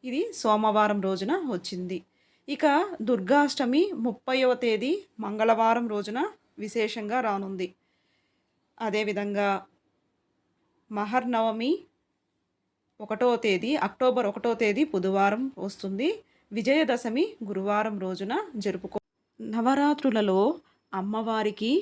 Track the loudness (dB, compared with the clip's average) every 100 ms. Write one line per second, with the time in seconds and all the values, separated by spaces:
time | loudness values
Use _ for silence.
0 | -4 -4 -4 -2 2 2 4 4 2 2
1 | -2 -2 -2 -2 -2 -6 -6 -8 -8 -8
2 | _ _ _ _ -10 0 2 4 0 -4
3 | 0 0 4 4 4 0 0 2 0 -2
4 | -4 -4 -2 2 2 2 0 0 0 -4
5 | -6 -10 -8 0 2 4 4 2 0 -4
6 | -4 -4 -4 -6 _ -12 -6 -2 -2 -4
7 | -4 -2 -2 -2 -4 -6 -8 _ _ _
8 | _ _ _ _ _ _ _ _ -4 -2
9 | -2 -2 -2 0 0 -2 -6 _ _ _
10 | _ _ _ _ _ _ _ _ _ -6
11 | 0 0 2 0 0 0 -2 -2 -4 _
12 | _ _ _ _ _ _ _ _ _ _
13 | -8 0 2 2 2 2 2 0 -2 2
14 | 2 4 0 0 -2 2 2 2 0 0
15 | 0 2 2 2 -4 -6 -8 -6 -6 -2
16 | -2 -2 _ _ _ -2 2 4 4 0
17 | 0 -2 -2 -4 -8 -4 0 0 0 -4
18 | -6 -4 -4 -4 -4 -4 -4 -4 -8 -10
19 | _ _ _ -14 -6 0 2 4 2 2
20 | 2 2 2 4 4 0 _ _ _ -6
21 | -4 -4 -2 0 -2 -2 0 0